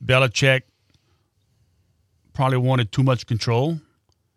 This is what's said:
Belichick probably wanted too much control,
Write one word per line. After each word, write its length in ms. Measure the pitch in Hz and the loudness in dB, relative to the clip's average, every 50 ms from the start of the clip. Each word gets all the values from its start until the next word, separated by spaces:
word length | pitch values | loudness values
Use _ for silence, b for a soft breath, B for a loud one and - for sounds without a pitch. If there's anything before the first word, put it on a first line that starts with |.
| 123 | -4
Belichick 580 | 113 131 131 135 123 - - 139 135 131 131 - _ _ _ _ _ _ _ _ _ _ _ _ _ _ _ _ _ _ _ _ _ _ _ _ _ _ _ _ _ _ _ _ _ - | 0 2 2 2 0 0 0 2 2 2 0 -2 _ _ _ _ _ _ _ _ _ _ _ _ _ _ _ _ _ _ _ _ _ _ _ _ _ _ _ _ _ _ _ _ _ -6
probably 260 | - 135 131 131 127 | -2 -2 0 0 0
wanted 320 | 123 127 131 131 123 101 | 0 0 0 0 0 -2
too 140 | - - 131 | 0 0 2
much 220 | 135 127 117 - | 2 2 0 -2
control, 540 | - 123 107 - - 113 120 135 160 170 156 - _ _ _ _ _ _ _ _ _ _ | -4 -6 -4 -2 -2 0 0 0 -2 -4 -6 -10 _ _ _ _ _ _ _ _ _ _